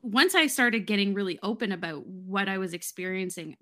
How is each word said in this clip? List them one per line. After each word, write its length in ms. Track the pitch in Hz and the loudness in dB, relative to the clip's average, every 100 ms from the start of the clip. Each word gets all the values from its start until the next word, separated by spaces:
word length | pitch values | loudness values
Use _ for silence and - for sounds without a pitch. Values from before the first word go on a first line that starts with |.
once 320 | 240 226 359 | -2 4 6
I 120 | 381 302 | 6 4
started 380 | - 240 226 180 | 4 4 2 2
getting 280 | 208 202 | 2 2
really 240 | 196 190 165 | 2 -2 -2
open 300 | 202 220 214 | -4 -2 -2
about 340 | 180 170 151 - | -2 -4 -6 -10
what 440 | 185 185 196 196 | -14 -4 0 0
I 80 | 190 | 0
was 160 | 185 | -2
experiencing, 840 | 170 - - 185 185 180 175 156 - | -6 -8 -6 -4 -2 -4 -6 -12 -12